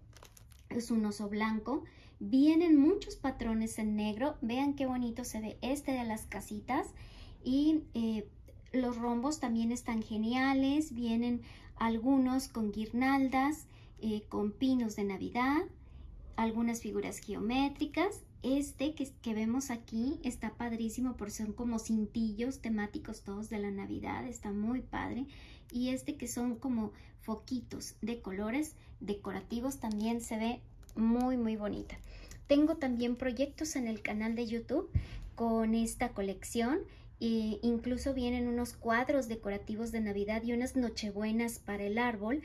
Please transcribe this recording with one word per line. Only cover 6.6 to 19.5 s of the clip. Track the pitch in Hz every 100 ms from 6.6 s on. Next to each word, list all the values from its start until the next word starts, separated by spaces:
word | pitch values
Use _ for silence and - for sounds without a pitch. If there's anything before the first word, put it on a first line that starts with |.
| - 277 415 - - - - - 247
Y, | 269 302 302 -
eh, | 233 226 220 - - - - -
los | 254 240 226
rombos | 240 240 269 302
también | 240 226 226
están | 240 - 226
geniales. | 220 214 220 254 269 269 269 294 302
Vienen | 233 233 226 240 240 - - - -
algunos | 226 226 247 269 254 262 -
con | 233 208
guirnaldas, | 202 214 240 262 277 262 262 277 302 - - - -
eh, | 220 208 -
con | 202 208
pinos | - 262 254 220 214
de | 202
Navidad, | 190 185 240 262 302 381 - - - - - - -
algunas | 226 220 233 233
figuras | 214 202 190 202
geométricas. | - 190 208 254 277 - 302 311 392 - - -
Este | 247 277 285 - 285 -
que, | 269 -
que | 233
vemos | 214 220